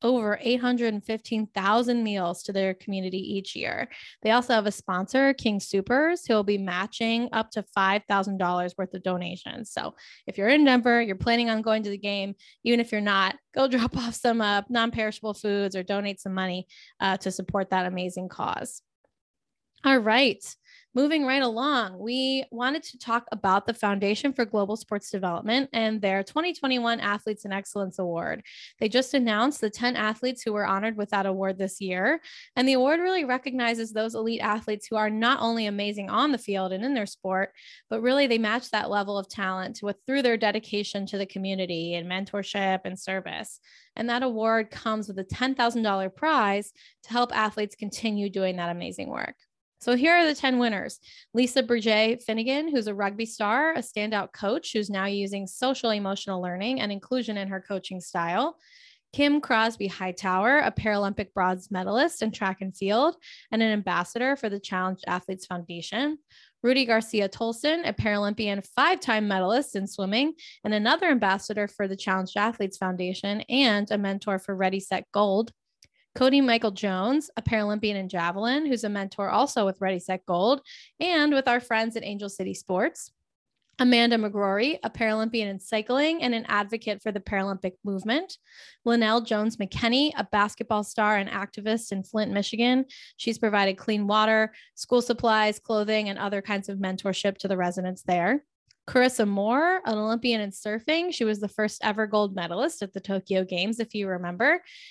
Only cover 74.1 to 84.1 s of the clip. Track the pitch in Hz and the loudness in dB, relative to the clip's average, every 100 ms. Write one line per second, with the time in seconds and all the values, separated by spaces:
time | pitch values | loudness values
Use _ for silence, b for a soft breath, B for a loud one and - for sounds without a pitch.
74.1 | 196 - 190 - 190 190 196 190 185 196 | -2 -2 -2 -2 0 0 0 -2 -4 -2
75.1 | 202 208 196 233 - _ _ b b _ | 2 4 2 0 -6 _ _ b b _
76.1 | - 262 277 262 233 226 196 208 185 202 | 2 6 6 6 4 2 0 0 0 2
77.1 | 285 - - 220 226 208 214 208 202 190 | 2 0 -4 0 0 0 0 0 -2 -2
78.1 | 185 170 185 226 269 311 240 214 202 190 | -2 -2 0 0 0 2 0 -2 -4 -4
79.1 | - 196 208 277 - 196 190 190 185 - | -4 0 2 2 2 0 0 -2 -2 -2
80.1 | 185 - 175 208 277 B B B - 339 | -6 -2 2 4 2 B B B -6 0
81.1 | 330 294 277 262 240 247 220 226 226 202 | 2 4 4 2 2 0 0 0 -4 -6
82.1 | 202 202 196 190 190 - 185 269 - - | -6 -8 -6 -6 -6 -2 0 0 -2 -14
83.1 | _ _ _ _ _ _ - 247 240 233 | _ _ _ _ _ _ 0 4 6 6